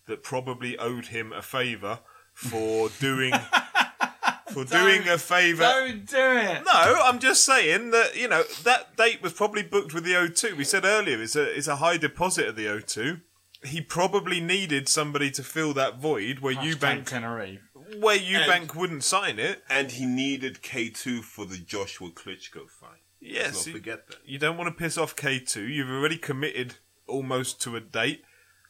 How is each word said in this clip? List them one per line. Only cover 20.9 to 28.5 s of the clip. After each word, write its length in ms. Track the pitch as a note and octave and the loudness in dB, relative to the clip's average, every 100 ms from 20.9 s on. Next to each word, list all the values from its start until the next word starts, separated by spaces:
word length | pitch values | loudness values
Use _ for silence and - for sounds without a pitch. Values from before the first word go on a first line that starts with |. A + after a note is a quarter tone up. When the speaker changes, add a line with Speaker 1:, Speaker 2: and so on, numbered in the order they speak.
Speaker 3:
two 320 | - C3+ A#2+ | -6 -6 -6
for 220 | G2+ - G2 | -8 -12 -12
the 120 | F#2 | -12
Joshua 520 | E2+ G#2 F#2+ - F2+ | -10 -8 -8 -10 -16
Klitschko 580 | E2 - F#2 - E2 C#2 | -16 -16 -14 -16 -18 -20
fight. 300 | _ - - _ _ | _ -20 -20 _ _
Speaker 1:
Yes, 240 | - A#3 G3+ | -10 -6 -6
Speaker 3:
Let's 100 | - | -6
not 80 | - | -8
Speaker 1:
you, 60 | |
Speaker 3:
forget 340 | E3 G2+ A2+ - | -10 -12 -14 -16
that. 100 | - | -20
Speaker 1:
you 140 | - C3+ | -16 -4
don't 180 | D3+ E3 | -2 -2
wanna 140 | F3 | -6
piss 240 | D#3+ E3+ E3 | -4 -4 -2
off 180 | D#3 - | -4 -4
K 240 | D3 C3 | -2 -2
two. 240 | B2+ A2+ | -4 -6
You've 260 | G#2 D3 C3 | -4 -4 -4
already 280 | C3 D3 D#3+ | -2 -2 -2
committed 560 | - C3 D3 - B2 - _ _ - | -6 -6 -4 -4 -8 -10 _ _ -8
almost 520 | C3 C3 B2+ B2+ - | -6 -2 -2 -4 -6
to 120 | B2 A#2 | -8 -10
a 40 | |
date. 420 | G#2+ A#2 A#2+ D#3 _ _ _ | -6 -2 -2 -2 _ _ _